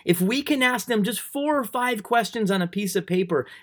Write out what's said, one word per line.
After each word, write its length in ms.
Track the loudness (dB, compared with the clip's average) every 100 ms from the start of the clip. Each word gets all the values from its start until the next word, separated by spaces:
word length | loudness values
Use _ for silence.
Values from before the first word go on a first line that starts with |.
If 160 | 0 2
we 200 | 2 0
can 220 | 0 2
ask 240 | 2 0 0
them 160 | 0
just 180 | 2 -2
four 380 | -6 -4 0 0
or 60 |
five 400 | -2 -2 -2 -2
questions 440 | 0 2 2 0 0
on 140 | 2
a 60 | 0
piece 260 | -2 -2
of 140 | -2 0
paper, 360 | 0 2 0 -2 -10